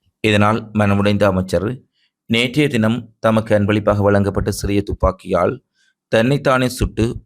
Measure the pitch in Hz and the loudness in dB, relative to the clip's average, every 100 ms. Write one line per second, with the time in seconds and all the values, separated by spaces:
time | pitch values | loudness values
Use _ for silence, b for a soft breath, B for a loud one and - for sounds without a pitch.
0 | _ _ 110 104 104 113 107 107 104 101 | _ _ 0 2 2 0 -2 0 2 2
1 | 101 101 101 92 92 85 104 131 _ _ | 0 2 2 0 -2 -2 -2 -8 _ _
2 | _ _ - 113 120 147 147 117 110 120 | _ _ -4 -2 0 0 0 2 0 -2
3 | 113 _ 113 110 110 104 101 107 104 104 | -8 _ 0 0 2 0 2 0 0 2
4 | 101 101 98 101 101 101 98 101 98 90 | 2 2 2 0 -4 -4 -2 -2 -2 -2
5 | 92 92 92 90 92 - _ _ _ _ | -2 -2 -2 0 0 -4 _ _ _ _
6 | _ 113 120 143 147 127 127 - 107 - | _ 0 2 0 0 0 -2 -4 -6 -2
7 | 113 - | -4 -4